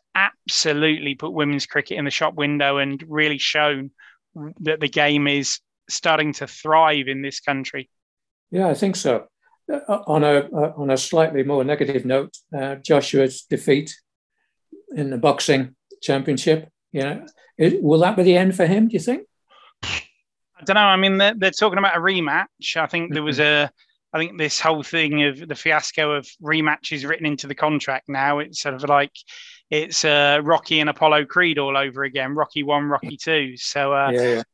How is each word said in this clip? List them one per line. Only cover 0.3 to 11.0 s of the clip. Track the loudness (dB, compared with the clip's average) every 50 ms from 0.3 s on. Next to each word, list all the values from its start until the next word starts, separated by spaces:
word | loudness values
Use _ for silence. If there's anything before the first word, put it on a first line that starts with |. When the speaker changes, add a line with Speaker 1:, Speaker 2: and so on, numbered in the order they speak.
| -2 _ _ -4 -2 -2 0 0 0 2 2 2 0 0 -4 -6 -8
Speaker 1:
put | -8 -8 -6 -4
women's | -2 0 0 0 -2 -4
cricket | -4 -4 -4 -4 -4 -6 -6
in | -4
the | -4
shop | -2 -2 -2 -2 -2
window | -2 -2 -2 0 0 0 0 0
and | 0 -2 -2 -4 -8 -10
really | -6 -2 0 0 0 0
shown | -2 -2 -2 0 2 2 2 0 -2 -6 -10 _ _ -20 -20 _ _ _ _ -16 -14 -14 -14 -12 -6
that | -2 -2 -2 -2
the | -2 -2
game | 0 2 2 2 2 2 2
is | 0 0 0 -2 -4 -6 -8 _ _ _ _ _ -10
starting | -8 -4 0 0 2 2 0 -2 -4
to | -6 -10
thrive | -14 -14 -10 -2 2 4 4 6 4 4 0 -2
in | -4 -6 -6
this | -8 -8 -10 -8
country. | -4 -4 -4 -4 -4 -8 -10 -12 -12 _ _ _ _ _ _ _ _ _ _ _ _ -6
Speaker 2:
Yeah, | -2 0 0
I | 0 0
think | 2 0 0 0
so. | 0 0 0 0 -2 -4 _ _ _ _ _ _ _ _ -8
Uh, | -8 -6 -4 -2 -4 -2 0
on | 0 2 2 4
a, | 4 4 2 2 0 -2
uh, | -2 -2 -2 -2
on | -4 -2 0
a | 0
slightly | 0